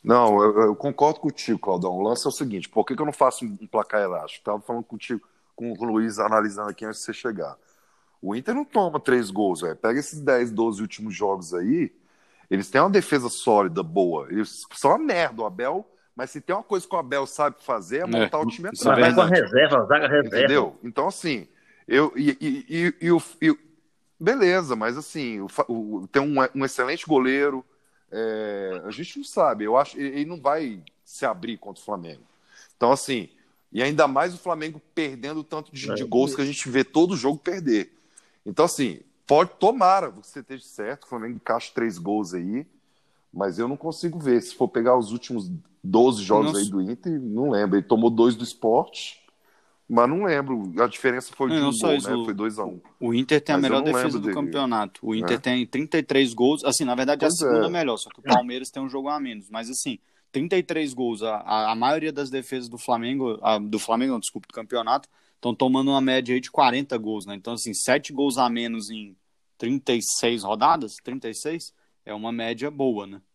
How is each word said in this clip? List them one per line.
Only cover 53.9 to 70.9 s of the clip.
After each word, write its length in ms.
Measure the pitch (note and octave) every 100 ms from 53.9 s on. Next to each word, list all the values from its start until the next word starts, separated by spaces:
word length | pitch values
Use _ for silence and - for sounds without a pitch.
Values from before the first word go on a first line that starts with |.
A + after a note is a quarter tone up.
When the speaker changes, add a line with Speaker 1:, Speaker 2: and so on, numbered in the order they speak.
| B2+ B2+
Speaker 1:
lembro 140 | A#2
Speaker 2:
do 80 | G#2
Speaker 1:
dele. 60 | F#2+
Speaker 2:
campeonato. 640 | C#3+ D3+ C3 A2+ G2+ -
O 100 | A2 A2
Inter 220 | F2+ A#2+
Speaker 1:
É. 20 |
Speaker 2:
tem 260 | C3 B2 A#2+
trinta 300 | C3 D#3 D#3+
e 60 |
três 300 | C#3+ C3+ C3
gols, 300 | A2+ B2+ D3
assim, 220 | C#3 B2 C3+
na 100 | B2
verdade 280 | C3 C#3+
é 40 | D#3
a 20 |
Speaker 1:
Pois 80 | E3+
Speaker 2:
segunda 280 | D3 A#2 G2+
Speaker 1:
é. 20 |
Speaker 2:
melhor, 280 | F3 D3 A2
só 120 | -
que 100 | -
o 40 |
Palmeiras 460 | - B2 B2 B2 C3
tem 120 | C#3
um 80 | C3+
jogo 200 | C3+ C3+
a 100 | D3
menos. 300 | C3 G#2+ G2
Mas, 200 | A2+ A#2
assim, 300 | B2+ C#3+ A2 _ _ _
trinta 260 | C3+ D#3+ F#3
e 60 |
três 300 | - D#3+ D3+
gols, 280 | B2 A#2+ G#2+
a, 120 | A2 G#2+
a, 340 | - G#2+ A2
a 40 | A2+
maioria 360 | B2 D#3 D#3
das 160 | C#3+ C#3
defesas 400 | C3+ A#2 C3 A#2+
do 80 | A#2+
Flamengo, 600 | - A#2 A#2+ C3+ B2+ G#2+
a, 140 | A2 G#2+
do 180 | G#2 G#2+
Flamengo, 340 | - A2+ C3+
não, 60 | A#2+
desculpa, 280 | - G#2+ -
do 60 |
campeonato, 540 | - A2 A#2+ A2+ B2+ _ _ _ _
tão 140 | A#2+ A2
tomando 340 | C3 C3 C3+
uma 100 | C#3
média 340 | C3 C3 A#2+ B2+
aí 60 |
de 100 | B2+
quarenta 460 | - C3 B2+ C#3 A#2+
gols, 280 | G#2+ G#2+ F#2+
né? 80 | G2+
Então, 180 | G#2
assim, 200 | A#2 A#2+
sete 380 | G2 - A#2+ -
gols 260 | C#3 C#3+ B2+
a 120 | B2
menos 400 | A#2 A#2 A2+ G#2
em 260 | A2 G#2 F#2 _ _ _ _
trinta 360 | A#2+ C3+ C3+
e 80 | A#2+
seis 400 | - - A#2+ A#2+
rodadas, 520 | G2 A2 C#3+ E3 A2